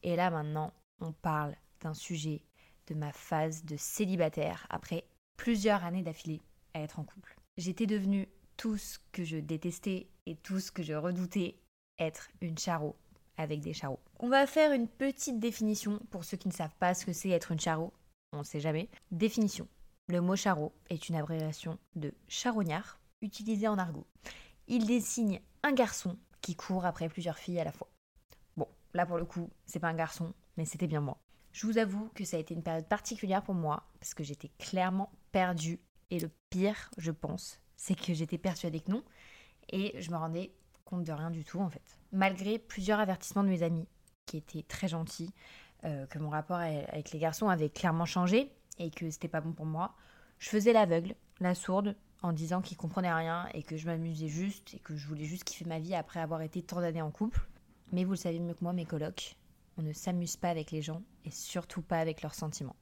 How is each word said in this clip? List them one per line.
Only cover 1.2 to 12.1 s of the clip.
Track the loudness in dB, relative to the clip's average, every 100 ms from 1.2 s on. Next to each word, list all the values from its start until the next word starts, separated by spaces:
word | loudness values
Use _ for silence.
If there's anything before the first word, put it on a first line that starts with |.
| 0 2 0 -6 _ _
d'un | -8
sujet | -8 -4 -2 -2 -4 _ _ -20 -20 -8
de |
ma | -4 -4
phase | -8 -2 0 2 -2
de | -8 -6
célibataire | -6 0 2 4 4 4 -2 -2 -6
après | -8 -4 -6 -6 _ _ -4
plusieurs | 0 4 4 4
années | 2 -2
d'affilée | -4 -6 -6 -6 -8 -20 _
à | -8
être | -8 -8
en |
couple. | -10 -12 -20 -20 _ -6
J'étais | -4 0 2
devenue | 2 4 2 0 -10 -18 -6
tout | -2 -2
ce | -4 -12 -10
que | -6
je | -4 -4
détestais | -2 -2 -2 -2 -2 -4 -6 -14 -10
et | -10
tout | -2 -2
ce | -2
que | -6
je | -4
redoutais | -2 0 0 0 0 0 -4 _ _ _ -2
être, | -2